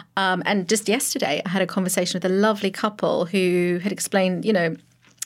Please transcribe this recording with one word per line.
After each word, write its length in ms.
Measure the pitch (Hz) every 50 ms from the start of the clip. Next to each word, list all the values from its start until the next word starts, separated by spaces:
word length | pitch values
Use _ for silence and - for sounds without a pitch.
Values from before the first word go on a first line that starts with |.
| - _ -
Um, 260 | 196 196 185 185 175 -
and 200 | - 208 202 180
just 220 | - 233 214 - -
yesterday, 540 | 208 269 - - - 190 - - 147 - -
I 40 | -
had 100 | 175 196
a 60 | 185
conversation 500 | 175 - 196 185 180 - 196 180 175 -
with 80 | 180 175
a 100 | 185 185
lovely 360 | 196 202 220 214 208 202 190
couple 560 | 196 - - 214 208 - - 160 151 - 180
who 540 | 165 208 190 185 180 180 180 175 175 180 175 175
had 100 | 208 190
explained, 540 | - - - - 196 185 185 185 175 -
you 60 | 214 214
know, 200 | 180 170 165 165 - - _ _ _ _ _ _ - -